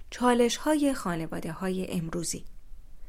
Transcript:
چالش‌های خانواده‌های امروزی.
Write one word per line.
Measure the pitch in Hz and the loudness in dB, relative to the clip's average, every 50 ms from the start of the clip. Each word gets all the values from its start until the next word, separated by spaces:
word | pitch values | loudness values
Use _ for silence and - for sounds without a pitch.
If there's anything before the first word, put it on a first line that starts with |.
| - - | -12 -12
چالش‌های | - - 247 247 247 240 240 240 - - - 302 311 302 294 277 269 | -6 2 4 6 6 6 6 4 4 2 2 2 4 4 4 4 2
خانواده‌های | - - 190 175 165 160 160 - 170 - 170 165 147 190 185 185 185 185 - | 2 0 -2 -2 -2 -2 -4 -4 -6 -6 -6 -6 -4 -2 -2 -2 -2 -2 -2
امروزی. | - 180 160 165 - 175 165 156 - - - - - - - - - - - - - - - | -2 -2 -2 -2 -2 -4 -2 -4 -4 -6 -8 -10 -10 -12 -12 -12 -12 -12 -12 -12 -12 -12 -10